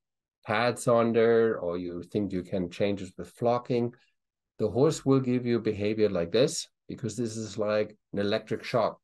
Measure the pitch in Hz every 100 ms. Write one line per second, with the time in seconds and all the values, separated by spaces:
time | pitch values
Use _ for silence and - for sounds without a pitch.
0 | _ _ _ _ - 107 123 120 - 117
1 | 117 113 113 113 113 - 87 90 87 87
2 | 87 104 98 92 87 98 87 - 101 101
3 | 92 - 95 - 117 120 - 120 120 -
4 | _ _ _ _ _ - 107 104 156 -
5 | 135 135 127 123 123 117 110 101 104 110
6 | 104 92 85 110 151 - - _ - -
7 | 110 123 117 113 107 104 104 107 104 -
8 | _ 98 101 110 - 107 - 120 95 -